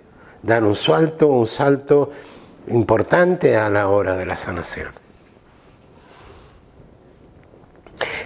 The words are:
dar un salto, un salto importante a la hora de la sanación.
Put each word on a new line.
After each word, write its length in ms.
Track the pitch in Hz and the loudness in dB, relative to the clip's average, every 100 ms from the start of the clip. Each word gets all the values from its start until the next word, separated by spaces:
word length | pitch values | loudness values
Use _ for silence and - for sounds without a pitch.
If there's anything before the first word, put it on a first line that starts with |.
| _ - - - | _ -20 -20 -12
dar 200 | - 117 | -2 2
un 120 | 107 101 | 2 0
salto, 520 | - 160 160 160 151 | 0 2 0 2 2
un 200 | 131 113 | 4 0
salto 640 | - 143 139 - 143 135 - - - - - - | 0 0 0 2 2 2 -8 -20 -20 -20 -20 -2
importante 920 | 117 107 113 - 165 180 175 143 113 | -2 2 0 2 2 2 2 2 2
a 120 | 107 | 0
la 180 | 101 98 | 0 2
hora 280 | 101 92 92 | 0 0 -4
de 100 | 90 | -4
la 120 | 90 | -8
sanación. 540 | - 90 85 - 73 - _ _ _ _ _ _ _ _ _ - - - - - - - _ _ - _ _ _ - - _ - - - - - - - | -8 -10 -10 -12 -14 -16 _ _ _ _ _ _ _ _ _ -20 -20 -20 -20 -20 -20 -20 _ _ -20 _ _ _ -20 -20 _ -20 -20 -20 -20 -10 -10 -10